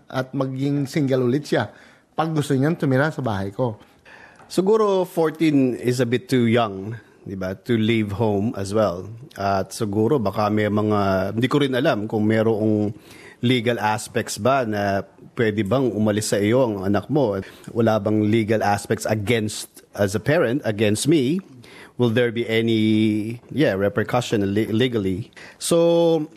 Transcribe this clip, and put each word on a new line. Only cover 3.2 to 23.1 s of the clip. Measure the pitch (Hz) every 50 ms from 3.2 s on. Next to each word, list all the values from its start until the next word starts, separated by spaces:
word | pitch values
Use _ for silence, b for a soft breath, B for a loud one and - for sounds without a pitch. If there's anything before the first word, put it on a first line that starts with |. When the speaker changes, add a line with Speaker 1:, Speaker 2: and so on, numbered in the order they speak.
Speaker 1:
bahay | 131 117 104 95 98 101 101
ko. | - 131 120 107 B B B B B B B B B B B B B B -
Speaker 2:
Siguro | - - 180 190 220 220 220 202 196 190 180
fourteen | 175 - 170 165 156 151 - 160 156 147 139 131 127 117
is | - - 123 123 127
a | 127 117
bit | 120 120 -
too | - 139 127 117 117
young, | 110 120 117 107 98 95 95 104 117 113 B B B B
di | - - 98
ba, | 95 95 92 98
to | - - - 120
leave | 113 110 110 117 113 107 101 101
home | 92 117 110 104 98 98 120 -
as | 98 98 95 101
well. | 110 107 95 85 90 95 101 113 113 131 - -
At | - 98 98 98 95 92 - -
siguro | - 117 104 98 110 110 120 156
baka | 135 107 113 107 113 107 104
may | 104 107 107
mga, | 104 101 107 104 107 107 104 101 98 95 95 92 98 107
hindi | 110 123
ko | 127 - 147
rin | 143 135 127
alam | 123 139 165 131 104 101 113
kung | - 110 107
merong | 107 110 110 107 113 113 101 107 110 107 104 104 104 B B B B B B B B B B
legal | - 120 127 123 107 120 120 107
aspects | 104 107 107 107 - - - 120 104 - -
ba | - 101 113 135 139 127
na | 107 104 101 101 101 98 98 92 - - - - - - -
pwede | 120 107 104 107 107
bang | 95 120 135 139 120 95
umalis | 104 107 107 104 104 107 - -
sa | 104 104
iyo | 104 117 131 135
ang | 113 104 98 92
anak | 98 101 101 -
mo? | - 127 151 135 110 98 95 98 B B B B -
Wala | - 113 117 110 110
bang | 107 101 107 107 107 107
legal | 104 110 117 110 101 113 107
aspects | 98 101 104 98 - - 113 104 -
against, | - 110 110 101 101 123 113 107 107 - - - - _ - - _ -
as | - 104 98
a | 98 214
parent, | - - 147 180 156 113 120 147 -
against | 113 107 101 110 104 107 104 -
me? | 139 160 160 127 123 165 190 - - 131 123 117 B B B B B B
Will | - 123 120
there | 110 127 123 120
be | 107 117 113
any, | 101 113 113 113 113 113 110 107 110 110 107 110 110